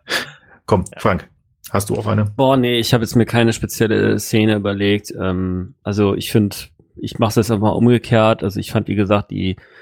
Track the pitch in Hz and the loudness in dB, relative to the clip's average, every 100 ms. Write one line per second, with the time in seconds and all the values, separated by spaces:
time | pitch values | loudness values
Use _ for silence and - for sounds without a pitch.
0 | - - - - _ - - 101 90 - | -4 -6 -6 -16 _ -20 0 0 0 -4
1 | 110 90 - _ _ _ - 104 104 107 | -2 -2 -6 _ _ _ -6 -4 -2 -4
2 | 110 107 104 104 135 135 120 120 113 123 | -2 0 -2 0 2 4 2 0 2 0
3 | 110 123 113 120 113 107 104 - 110 104 | 2 2 2 2 2 0 -6 -2 0 2
4 | 104 104 - 113 110 107 101 98 101 104 | 0 0 0 2 2 2 -2 -2 0 0
5 | - - 95 92 92 92 90 - - 101 | -4 -6 -4 -2 -2 -4 -8 -10 -4 0
6 | 104 98 - 117 101 - - _ _ - | 2 0 0 0 0 -2 -14 _ _ -12
7 | - - 113 117 113 110 107 - 120 120 | -10 -2 0 2 0 0 0 2 4 4
8 | - 117 110 113 98 101 101 - 98 101 | 2 2 4 2 -2 -4 -4 -4 -2 -2
9 | 98 104 - 101 95 92 - - | 2 0 0 -4 -4 -4 -10 -20